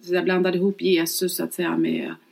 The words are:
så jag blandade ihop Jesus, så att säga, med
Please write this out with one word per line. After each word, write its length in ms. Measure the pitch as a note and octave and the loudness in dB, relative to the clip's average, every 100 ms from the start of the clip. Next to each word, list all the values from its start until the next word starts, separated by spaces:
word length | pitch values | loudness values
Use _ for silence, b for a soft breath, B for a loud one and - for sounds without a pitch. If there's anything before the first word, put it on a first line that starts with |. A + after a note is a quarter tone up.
så 120 | F3 | -2
jag 100 | F3 | -2
blandade 340 | E3+ F#3 F#3 F3+ | 2 2 2 2
ihop 240 | G3 G3 | 0 0
Jesus, 540 | F#3 F3 E3 - F#3 - | 2 2 2 -2 -4 -2
så 80 | |
att 100 | E3 | -6
säga, 240 | - E3+ E3 | -4 -2 0
med 380 | E3 E2 - - _ | 0 0 -4 -10 _